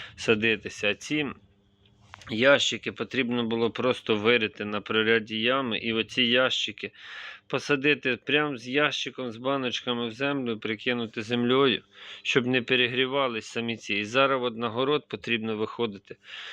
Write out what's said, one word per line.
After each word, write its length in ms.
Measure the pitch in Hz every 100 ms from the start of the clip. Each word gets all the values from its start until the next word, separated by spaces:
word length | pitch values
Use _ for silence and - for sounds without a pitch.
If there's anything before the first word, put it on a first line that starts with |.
| - -
садитися. 720 | - 110 113 104 107 - 104
А 40 |
ці 320 | 101 - 151 139 - _ _ _ _ _ _ - - -
ящики 640 | 110 131 135 - 113 113
потрібно 520 | 101 117 123 120 120
було 280 | 113 113 113
просто 440 | - 123 120 - 107
вирити 500 | 107 120 107 - 104
на 160 | 104
приряді 600 | - 110 110 113 107 110
ями, 360 | 113 135 127 107
і 160 | 113
оці 300 | 113 110 -
ящики 680 | 120 123 127 - - - - - - - - - -
посадити 680 | 135 - 143 143 139 135 117
прямо 400 | - 143 151 127
з 100 | 123
ящиком, 640 | 143 147 - 135 123 127
з 60 | 113
баночками 680 | 131 139 127 107 127 120 117
в 40 |
землю, 480 | 110 139 143 123 107
прикинути 640 | 107 107 127 120 110 120
землею, 600 | 107 120 120 131 139 107 - - - -
щоб 240 | - 135 123
не 140 | 127
перегрівались 840 | 123 127 123 127 131 139 131 113 -
самі 320 | 120 117 113
ці. 160 | -
І 120 | 101 104
зараз 360 | 123 135 135
от 160 | 123 113
на 120 | 117
город 360 | 113 135 147 -
потрібно 500 | 110 - 117 113 107
виходити. 580 | 107 - 117 98 - - - - -